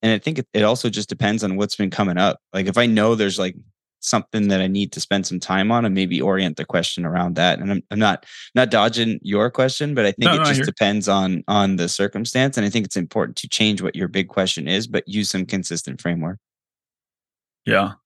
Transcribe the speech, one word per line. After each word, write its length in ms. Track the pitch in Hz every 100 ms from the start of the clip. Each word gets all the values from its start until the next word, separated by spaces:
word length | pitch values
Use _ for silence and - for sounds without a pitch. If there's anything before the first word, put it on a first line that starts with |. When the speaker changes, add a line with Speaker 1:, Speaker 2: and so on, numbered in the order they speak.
Speaker 1:
And 80 | 110
I 80 | 107
think 200 | 160 160
it, 100 | -
it 120 | 107
also 260 | 107 127 120
just 180 | 104 104
depends 360 | 98 104 110
on 120 | 104 95
what's 200 | 104 -
been 140 | 98
coming 280 | - 101 87
up. 220 | 95 - _
Like, 140 | 95 98
if 100 | 95
I 100 | 120
know 280 | 110 107
there's, 240 | 113 101 92
like, 160 | 92 92 - _ _ _
something 460 | - 113 - 113 104
that 140 | 98
I 80 | 95
need 240 | 98 101
to 80 | -
spend 260 | - 101 92
some 140 | 92
time 320 | - 95 101
on, 120 | 117
and 100 | 117
maybe 260 | 95 92 87
orient 360 | 76 95 92 78
the 80 |
question 400 | - 92 82 -
around 300 | 87 87 87
that. 240 | 82 87 80
And 120 | 95
I'm, 120 | 101 -
I'm 80 | 104
not, 280 | 107 92 - - -
not 160 | 123 127
dodging 480 | 113 107 117 113 101
your 280 | 98 101 117
question, 440 | - 131 - 147
but 120 | 139 101
I 60 |
think 140 | 98 127
Speaker 2:
No, 80 |
Speaker 1:
it 40 | 156
Speaker 2:
no, 60 |
Speaker 1:
just 140 | 151 135
Speaker 2:
you're 80 | 131
Speaker 1:
depends 420 | - 104 104 98
on, 340 | 98 95 90 -
on 280 | 101 98 92
the 120 | 87
circumstance. 680 | - 98 98 113 127 135 131
And 80 |
I 60 | 104
think 160 | 113 98
it's 100 | -
important 400 | 85 113 82 -
to 100 | -
change 340 | - 107 101
what 140 | 92 -
your 100 | 92
big 220 | 98 90
question 400 | - 92 - 71
is, 180 | 95 113
but 160 | 107 -
use 220 | 104 101
some 160 | 95 92
consistent 540 | 98 90 85 - -
framework. 380 | 87 85 80 101 _ _ _ _ _ _ _ _ _ _ _ _ -
Speaker 2:
Yeah. 280 | 101 101 -